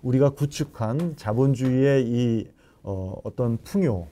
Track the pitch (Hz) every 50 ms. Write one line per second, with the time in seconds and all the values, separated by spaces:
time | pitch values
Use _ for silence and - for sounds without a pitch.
0 | - 127 123 131 139 139 139 - 143 143 - - 156 - - - 117 107 117 151
1 | 175 170 151 - - 110 110 117 135 139 135 117 131 131 127 127 135 139 139 135
2 | 127 117 120 120 123 120 113 110 - - _ _ _ _ _ _ - 98 98 95
3 | 95 92 101 - - 113 - - 127 117 113 113 - - - 202 190 143 107 90
4 | 85 73